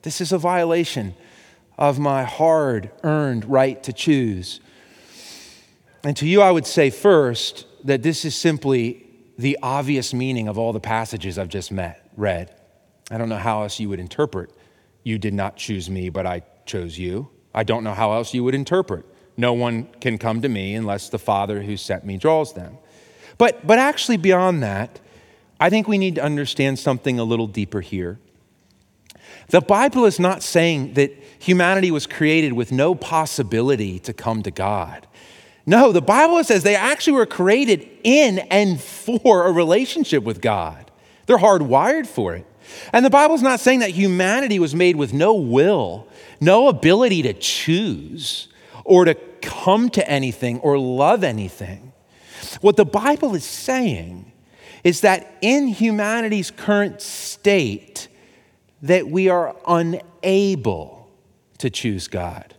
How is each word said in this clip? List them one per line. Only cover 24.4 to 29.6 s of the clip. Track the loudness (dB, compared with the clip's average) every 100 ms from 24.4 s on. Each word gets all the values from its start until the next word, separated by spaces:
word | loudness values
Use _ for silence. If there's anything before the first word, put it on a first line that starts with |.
| 2 0
that, | -2 -4 -8 -12 _ -20 _ _ _ _
I | 0
think | 2 0
we | 0
need | 0
to | -2
understand | -2 -4 -6 -2 -2 0
something | -2 -2 -2 -2
a |
little | -2 -2 -4
deeper | -6 -6 -8
here. | -8 -8 -8 -10 _ _ _ _ _ _ _ _ _ -20 -20 -20 2
The | 2